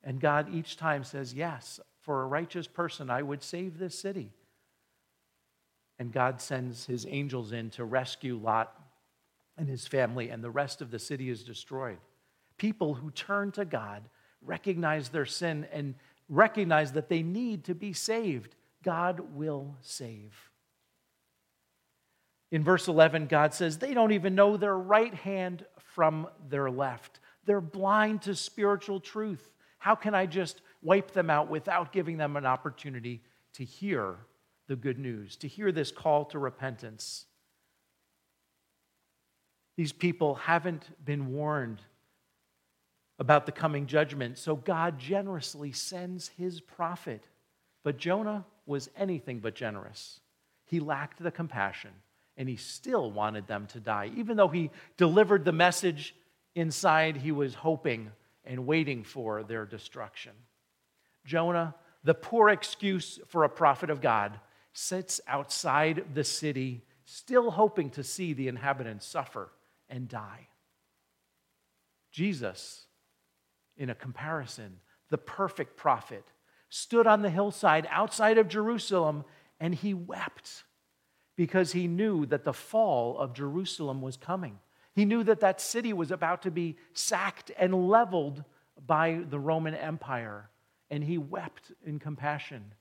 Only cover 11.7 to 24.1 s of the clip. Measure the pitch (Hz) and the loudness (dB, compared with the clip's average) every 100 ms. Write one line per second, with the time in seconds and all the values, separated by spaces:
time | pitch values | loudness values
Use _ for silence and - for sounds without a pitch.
11.7 | 135 127 90 _ _ _ _ _ _ 214 | -8 -8 -10 _ _ _ _ _ _ -4
12.7 | 214 156 135 151 - - 202 202 190 190 | 0 -2 -2 -8 -12 -4 -2 -2 -4 -4
13.7 | 139 107 104 107 _ _ _ 131 165 202 | -4 -6 -12 -16 _ _ _ -12 -6 -2
14.7 | 170 165 156 127 151 135 - 175 151 156 | 0 0 0 -2 -4 -4 -2 -2 -4 -6
15.7 | 151 143 131 _ _ _ 151 220 220 180 | -6 -6 -8 _ _ _ 6 6 6 4
16.7 | 156 151 139 - 170 165 196 247 208 - | 4 4 -2 0 0 0 -2 -4 -6 -6
17.7 | 170 208 175 - 226 220 131 110 _ _ | -6 -6 -6 -2 -2 0 -4 -6 _ _
18.7 | _ - 165 175 180 - 143 156 143 139 | _ -2 0 0 -2 -8 -6 -4 -4 -8
19.7 | 139 - - 123 110 107 107 - _ _ | -14 -14 -12 -12 -14 -18 -20 -20 _ _
20.7 | _ _ _ _ _ _ _ _ _ _ | _ _ _ _ _ _ _ _ _ _
21.7 | _ _ _ _ _ _ _ _ 160 151 | _ _ _ _ _ _ _ _ 0 4
22.7 | 185 - 160 160 160 147 156 151 - 170 | 4 4 8 8 8 2 4 4 2 -2
23.7 | 156 269 247 220 | -2 -2 4 4